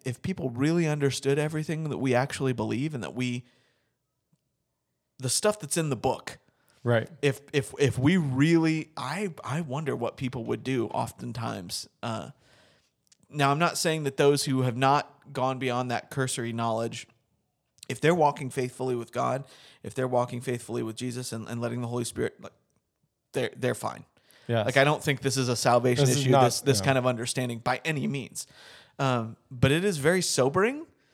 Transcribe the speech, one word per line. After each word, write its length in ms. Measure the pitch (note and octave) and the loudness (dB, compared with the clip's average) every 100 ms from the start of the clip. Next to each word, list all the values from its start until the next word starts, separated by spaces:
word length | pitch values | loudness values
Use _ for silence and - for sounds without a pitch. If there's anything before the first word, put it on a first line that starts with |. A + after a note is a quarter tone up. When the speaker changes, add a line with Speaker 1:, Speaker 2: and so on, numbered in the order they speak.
| B2+ | -8
Speaker 1:
if 160 | A#2+ | -6
people 300 | F#3 F#3+ C3+ | -6 -4 -4
really 340 | A#2+ D3 E3+ E3 | 0 2 2 2
understood 520 | D3 C#3 B2 C3+ C#3+ | 2 0 0 0 2
everything 500 | D3+ D#3 D#3 D#3+ D#3 | 0 -2 -4 -4 -4
that 80 | G2 | -2
we 160 | C3 | 2
actually 400 | A#2+ C#3 - C3+ | 2 2 0 -2
believe 400 | A#2+ A2 A2+ D#3 | 0 0 -2 -2
and 80 | C#3+ | -4
that 120 | D#2 A2+ | -8 -4
we, 280 | B2 B2 - _ _ _ _ _ _ _ _ _ _ _ _ _ _ _ _ - | -2 -4 -8 _ _ _ _ _ _ _ _ _ _ _ _ _ _ _ _ -8
the 120 | B2+ | -2
stuff 300 | - G#3+ G#3 | 0 0 0
that's 180 | C#3+ - | -2 -2
in 120 | D#3 | -2
the 60 | B2 | 0
book, 420 | C3+ A#2 - - _ _ _ _ | -2 -2 -6 -16 _ _ _ _
Speaker 2:
Right. 260 | A#2+ A#2 A#2 - | 2 2 0 -2
Speaker 1:
if, 180 | D3 C3+ - | -2 -2 -2
if, 220 | C#3+ - - | -4 -2 2
if 180 | C3+ A2+ | 2 4
we 200 | C3+ F#3 | 4 4
really, 720 | D3 B2+ D3+ E3 D#3+ D#3+ - - | 2 2 4 6 4 0 -4 -10
I, 380 | C3 E3 G#3 D3 | -8 -6 -6 -8
I 180 | - C#3+ | -6 -6
wonder 340 | D#3+ C3 D#3 A#2 | -4 -6 -4 -2
what 200 | A#2 - | -4 -4
people 300 | C3 B2 A#2 | -6 -6 -4
would 180 | A#2 | -4
do 240 | A#2 C3 A2 | -2 -2 -2
oftentimes. 1000 | - A#2 - B2 A#2 A#2 G#2 F2 - - - | -2 -4 -6 -10 -8 -6 -6 -8 -10 -10 -10
Uh, 260 | A#2 A2+ D2 - _ _ _ _ _ _ _ _ _ | -8 -6 -8 -16 _ _ _ _ _ _ _ _ _
now, 180 | D3 C#3 | 2 4
I'm 80 | C#3+ | 4
not 220 | E3+ - | 2 2
saying 240 | E3+ D#3+ | 0 0
that 140 | D3+ - | -2 4
those 280 | C#3+ C#3+ - | 6 6 2
who 160 | C3 | 2
have 160 | B2+ A#2+ | 2 2
not 560 | C3+ C#3+ - _ - | 4 4 2 _ -12
gone 240 | C3+ B2+ C3 | -2 -2 -2
beyond 320 | C3 B2 B2 | -2 -2 -2
that 220 | A2+ - | -4 -4
cursory 420 | - C3 - A#2 | -4 -2 -2 -4
knowledge, 540 | A#2 A#2 A2+ A#2 A#2 - _ _ _ _ _ _ _ - | -2 -2 -2 -4 -6 -14 _ _ _ _ _ _ _ -10
if 100 | B2 | 0
they're 160 | D3 F3 | 2 4
walking 360 | D3 C#3+ C3+ | 4 2 -6
faithfully 440 | C#3 B2+ - C3 B2 | -4 -4 -4 -4 -4
with 160 | A#2 | -4
God, 320 | A#2+ B2 C3 C3+ - - - | -4 -2 -2 -8 -20 -20 -16
if 120 | - B2 | -10 -4
they're 120 | B2+ | 0
walking 320 | B2 B2 A#2+ | 0 0 -4
faithfully 440 | B2 B2 - A#2+ | -6 -6 -6 -6
with 120 | A2+ G#2+ | -6 -6
Jesus 360 | B2+ A#2+ B2 | -8 -8 -8
and, 160 | A2+ - | -10 -8
and 100 | A#2+ | -6
letting 220 | A#2+ A#2+ | -4 -4
the 60 | A#2 | -4
Holy 180 | A#2+ A#2 | -4 -4
Spirit, 300 | A#2+ A#2 - | -4 -4 -4
like, 120 | - _ _ _ _ _ _ _ _ | -20 _ _ _ _ _ _ _ _
they're, 180 | C3+ B2 B2+ | -4 -4 -2
they're 180 | B2 A#2 | -4 -4
fine. 300 | A2+ - - _ _ _ - | -6 -10 -18 _ _ _ -2
Speaker 2:
Yes. 180 | A#2 G#2+ | 0 2
Speaker 1:
Like, 100 | C3+ | 4
I 60 | |
don't 200 | C#3 D3+ | 4 4
think 180 | D3+ C3 | 0 0
this 140 | C3+ B2 | 0 0
is 140 | B2 | 0
a 60 | A#2+ | 2
salvation 500 | C3 A#2+ B2 B2 C3+ | 4 4 4 4 4
Speaker 2:
This 100 | C3+ | 4
is 60 | |
Speaker 1:
issue, 80 | C3 | 4
Speaker 2:
not, 120 | C#3 B2 | 6 6
Speaker 1:
this, 160 | - | 4
this 180 | C#3 A#2 | 0 2
Speaker 2:
no. 60 | C3 | 2
Speaker 1:
kind 120 | C3 | 2
of 60 | B2+ | 2
understanding 500 | A#2 B2 - B2 A#2 | -2 -4 -4 -4 -4
by 220 | A#2+ B2+ | -4 -4
any 220 | D#3+ D3+ B2+ | -2 -4 -4
means. 380 | C#3 A2 - - - - - - - | -4 -8 -12 -14 -18 -20 -20 -16 -2
Um, 400 | C#3 B2 A2+ A2+ - | 0 0 -2 -10 -12
but 200 | B2+ C3+ | 0 2
it 140 | D3+ G3+ | 4 0
is 120 | D#3+ | 0
very 240 | C#3 F#3 | 2 2
sobering, 640 | E3 - C3 E3+ G#3+ D4 E4 _ _ | 0 2 2 4 0 0 -10 _ _